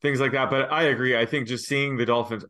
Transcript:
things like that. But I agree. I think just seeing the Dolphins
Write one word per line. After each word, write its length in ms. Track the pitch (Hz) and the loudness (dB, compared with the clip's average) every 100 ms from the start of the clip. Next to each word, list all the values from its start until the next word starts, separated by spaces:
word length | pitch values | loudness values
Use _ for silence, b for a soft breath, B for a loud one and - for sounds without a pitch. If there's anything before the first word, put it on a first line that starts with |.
things 180 | 143 135 | -2 0
like 120 | 135 | 0
that. 180 | 135 131 | 0 0
But 220 | 135 131 | 0 0
I 120 | 156 | 2
agree. 320 | 160 120 127 117 | 2 2 2 2
I 100 | 113 | 2
think 220 | 151 117 | 0 -4
just 180 | 123 - | -6 -4
seeing 300 | 139 139 131 | -2 0 0
the 100 | 117 | 0
Dolphins 380 | 120 113 110 | 0 0 -6